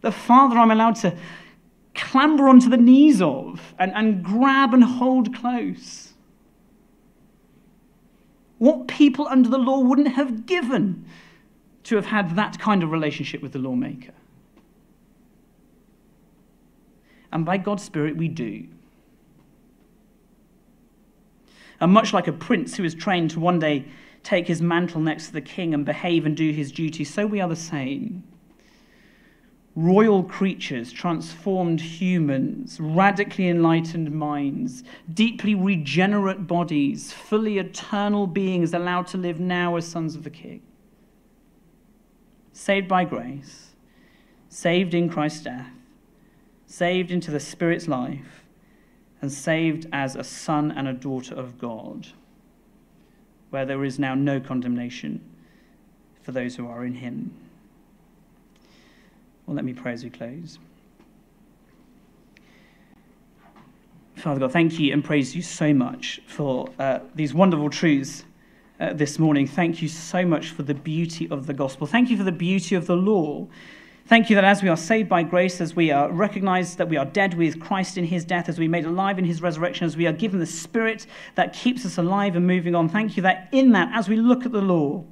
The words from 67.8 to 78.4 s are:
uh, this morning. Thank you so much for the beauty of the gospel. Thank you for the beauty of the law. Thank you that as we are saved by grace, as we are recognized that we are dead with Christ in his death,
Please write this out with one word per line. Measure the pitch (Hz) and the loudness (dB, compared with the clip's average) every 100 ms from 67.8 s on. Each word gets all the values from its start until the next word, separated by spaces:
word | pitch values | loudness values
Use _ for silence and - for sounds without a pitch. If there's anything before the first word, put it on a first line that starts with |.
| 175 143 135 - - _ _ _ _ _ | 2 2 -2 -12 -20 _ _ _ _ _
uh, | 95 | -6
this | 147 143 - | -2 -2 2
morning. | 160 143 135 | 2 4 0
Thank | - 170 165 | 0 -2 -2
you | 156 | -6
so | - - 180 180 | -8 -6 -2 0
much | 151 147 | 0 -4
for | - | -10
the | 139 | -6
beauty | 143 160 156 165 - 165 | -6 -4 -4 -4 -6 -8
of | 151 135 | -6 -8
the | |
gospel. | 135 139 - 151 | -6 -6 -6 -2
Thank | 233 247 | 2 2
you | 220 | 2
for | |
the | 190 | -2
beauty | 160 170 190 - | -2 0 -2 0
of | 190 165 | -2 0
the | 175 | 0
law. | 190 214 151 147 - - - - - - - | 2 2 0 -6 -10 -16 -20 -20 -20 -20 4
Thank | 233 226 | 4 6
you | 202 | 6
that | 196 | 6
as | 202 | 6
we | 190 | 4
are | 160 | 0
saved | - 220 208 | 0 0 2
by | 180 | 0
grace, | 160 180 185 185 | 2 2 0 0
as | 165 - | -4 0
we | 165 | 2
are | 143 147 | 2 0
recognized | 170 202 202 190 185 175 - | 0 -2 0 0 0 -2 -4
that | 160 | -2
we | 156 | 0
are | 135 | -2
dead | 208 196 | 0 0
with | 170 165 160 | 2 0 -2
Christ | - 190 185 - | -6 -4 -4 -4
in | 170 | -2
his | 180 | -4
death, | 165 175 | -2 -4